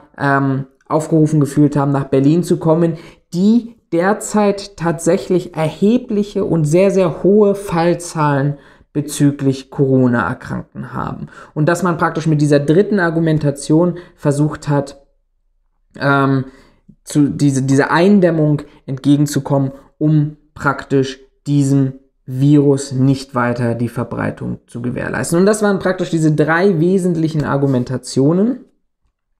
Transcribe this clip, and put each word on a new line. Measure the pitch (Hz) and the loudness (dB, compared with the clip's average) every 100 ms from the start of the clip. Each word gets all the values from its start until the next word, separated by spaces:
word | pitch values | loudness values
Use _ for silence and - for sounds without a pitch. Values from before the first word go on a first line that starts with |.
| - - | -18 -6
ähm, | 139 139 139 135 135 _ - | -2 0 0 -2 -6 _ -4
aufgerufen | 156 151 160 151 151 | -4 0 0 2 2
gefühlt | 139 - 147 147 | 0 2 0 2
haben, | 143 | 0
nach | 139 | -2
Berlin | 139 135 135 165 | 0 2 2 2
zu | 170 170 | 0 0
kommen, | 160 160 170 160 - - _ | 0 2 0 -2 -12 -20 _
die | 170 196 233 220 - - | 0 2 2 0 -14 -6
derzeit | 170 185 208 - 208 202 196 - - | -2 0 -2 -2 0 0 -2 -6 -8
tatsächlich | 160 156 - 190 - 180 180 | -4 -2 0 -2 0 -4 -4
erhebliche | - 160 - 202 247 - 208 202 202 | -6 -6 0 0 0 -2 -4 -4 -4
und | 196 165 | -2 0
sehr, | 151 170 196 | 2 2 2
sehr | 185 185 - | 2 0 0
hohe | 175 202 202 | 2 4 4
Fallzahlen | 202 - 170 170 170 - 165 151 139 143 143 - _ _ | 2 -4 -2 0 -2 -4 -2 0 0 -2 -4 -12 _ _
bezüglich | 147 143 - 143 143 139 135 - | -8 -6 0 0 2 -2 -2 -4
Corona-Erkrankten | - 135 131 127 120 90 123 - 127 - 139 135 | -2 2 4 2 2 -2 -6 -10 -12 -12 -14 -12
haben. | 131 - - 151 - - | -8 -8 -10 -14 -18 -12
Und | - 156 | -2 0
dass | 170 | 0
man | 180 160 | 0 -2
praktisch | 175 156 156 | -2 -2 0
mit | 151 | 0
dieser | 151 143 | 2 2
dritten | 143 160 202 202 | 2 2 2 0
Argumentation | 170 160 160 156 147 143 - 156 175 170 - _ | 0 0 0 0 0 -4 0 2 2 -2 -12 _
versucht | 151 139 151 151 - | -2 0 0 -4 -4
hat, | 147 - - _ _ _ _ _ _ _ _ _ - | -2 -4 -10 _ _ _ _ _ _ _ _ _ -6
ähm, | 139 139 135 135 131 - _ _ _ - | -2 0 0 -2 -4 -14 _ _ _ -20
zu, | - 151 143 | -6 0 0
diese, | - 143 135 | 2 0 0
diese | 131 135 135 | 0 2 2
Eindämmung | 151 180 208 180 165 151 147 - - - | 2 4 4 4 2 0 0 -4 -18 -12
entgegenzukommen, | 131 139 143 147 143 135 143 135 - - - | -6 0 2 2 -2 -2 -2 -2 -6 -18 -4
um | 156 156 147 151 _ | 0 2 0 -4 _
praktisch | - 147 - - 139 127 - _ _ - | -6 -4 -4 -2 -2 -2 -6 _ _ -2
diesem | 143 135 139 135 - _ _ - | 0 2 2 0 -4 _ _ -10
Virus | 127 143 147 143 135 - | 0 4 6 4 2 -2
nicht | 127 131 135 - 127 | 0 0 0 -2 -4
weiter | 120 120 120 117 | -2 -2 -2 -2
die | 120 | -4
Verbreitung | - 117 117 104 - 123 120 _ | -6 -8 -6 -6 -6 -8 -10 _
zu | 120 | -10
gewährleisten. | 120 - 90 - 131 170 | -8 -6 -6 -6 -2 2
Und | 190 | 2
das | 208 | 2
waren | 202 190 | 0 0
praktisch | 185 185 170 | -2 -4 -2
diese | 165 156 | 0 2
drei | 156 151 165 196 170 | 2 0 2 2 2
wesentlichen | 175 190 180 165 160 156 | 2 2 0 -2 -2 -2
Argumentationen. | 135 139 139 127 123 127 - - 139 175 220 262 - _ _ _ _ _ _ _ | -2 0 0 0 -2 -6 -6 0 2 2 0 -4 -10 _ _ _ _ _ _ _